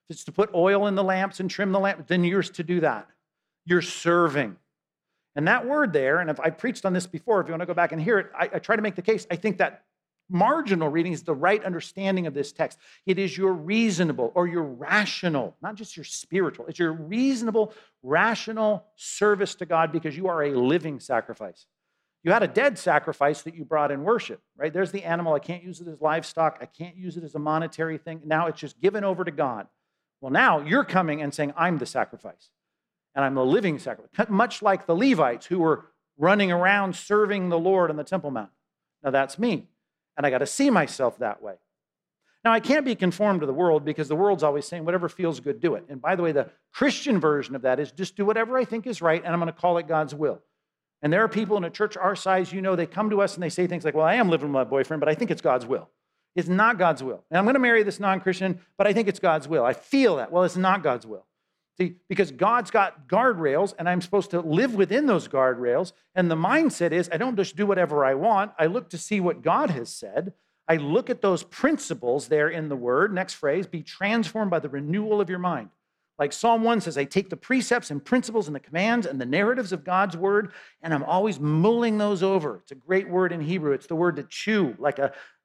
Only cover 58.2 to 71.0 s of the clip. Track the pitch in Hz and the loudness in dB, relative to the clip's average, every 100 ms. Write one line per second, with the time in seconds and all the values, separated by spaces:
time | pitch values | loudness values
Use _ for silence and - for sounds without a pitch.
58.2 | 190 180 190 175 _ - 202 202 202 196 | -2 -2 -2 -4 _ 0 2 2 0 0
59.2 | 185 156 139 160 120 123 - 277 247 151 | 2 0 0 0 0 -2 0 4 4 2
60.2 | 113 170 180 180 190 196 151 123 113 101 | 0 2 2 2 2 2 0 -2 -6 -16
61.2 | _ _ _ _ _ - 180 175 - 180 | _ _ _ _ _ -6 -4 -6 -6 -2
62.2 | 175 127 196 240 196 220 190 - 131 196 | -2 2 2 2 2 2 0 -2 -2 2
63.2 | 254 190 156 143 196 - 170 180 175 202 | 2 2 2 2 0 -2 -2 -2 0 -2
64.2 | 185 175 160 160 262 214 185 226 302 180 | 0 -2 0 2 2 2 2 2 2 2
65.2 | 123 135 131 120 120 127 185 - _ 185 | 0 2 2 2 0 0 0 -8 _ 0
66.2 | 175 160 180 285 311 - 175 165 175 170 | 2 2 2 4 2 2 0 0 0 -2
67.2 | 254 220 180 151 202 190 170 147 135 135 | -2 -2 -2 -2 0 2 2 2 2 2
68.2 | 208 202 208 - 160 220 - 170 - 208 | 2 2 0 0 0 0 -6 -12 -4 0
69.2 | 175 - 160 202 285 139 117 - 104 110 | 0 0 0 2 2 -2 -6 -12 -6 -4
70.2 | 185 - _ _ - 165 147 190 | -4 -10 _ _ 0 0 2 0